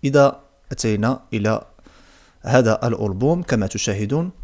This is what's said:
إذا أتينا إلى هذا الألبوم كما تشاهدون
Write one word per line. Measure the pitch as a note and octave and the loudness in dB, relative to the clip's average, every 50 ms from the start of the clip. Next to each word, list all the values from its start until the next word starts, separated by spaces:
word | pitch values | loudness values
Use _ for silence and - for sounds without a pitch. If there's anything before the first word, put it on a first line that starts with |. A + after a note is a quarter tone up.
| - | -2
إذا | C#3 C#3 D3 C#3 C#3 - - - _ _ _ _ - | 2 4 6 4 4 2 -2 -16 _ _ _ _ -14
أتينا | - - - A2+ G#2+ G2+ G#2+ A#2 C3+ - - _ - | -10 -4 -2 -2 0 0 0 -2 -2 -4 -8 _ -6
إلى | A2 G2+ G#2+ A2 - - - - - - - - - - - - - _ _ _ _ | -2 0 0 -2 -2 -6 -12 -20 -20 -20 -20 -20 -20 -20 -20 -20 -20 _ _ _ _
هذا | - - A2+ B2+ B2 A2+ A2 - - A#2+ | -6 2 4 4 4 4 2 0 0 -4
الألبوم | A2+ - G#2 G#2 F#2+ F#2 A#2+ C#3+ E3 F3 F3 | -2 -2 -4 -4 -4 -2 0 0 0 -2 -2
كما | - - A2 G#2 F#2+ | -2 -2 -2 -2 -2
تشاهدون | - A#2+ - - G2+ G2+ G#2+ G#2 B2+ D#3 E3+ F#3 - - | -4 -6 -4 -4 -4 -4 -4 -2 -2 -2 -4 -4 -8 -14